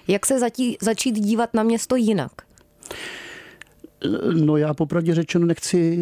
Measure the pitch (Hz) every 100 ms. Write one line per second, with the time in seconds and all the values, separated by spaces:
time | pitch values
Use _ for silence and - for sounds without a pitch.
0 | - 196 - 262 240 240 247 - 202 220
1 | 262 214 208 226 226 226 226 233 - 254
2 | 220 202 127 - - _ _ _ - -
3 | - - - - - - - _ - -
4 | - - - 165 151 151 151 143 151 170
5 | 165 165 160 175 170 165 - 180 165 170